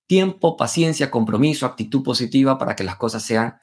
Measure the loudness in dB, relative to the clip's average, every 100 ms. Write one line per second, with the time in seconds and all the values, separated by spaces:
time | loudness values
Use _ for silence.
0 | 2 2 2 0 0 0 -2 0 0 0
1 | -2 0 0 2 2 0 -4 -6 -4 -2
2 | 0 -2 0 2 2 2 -2 -4 -6 -4
3 | -6 -4 -2 0 -2 -6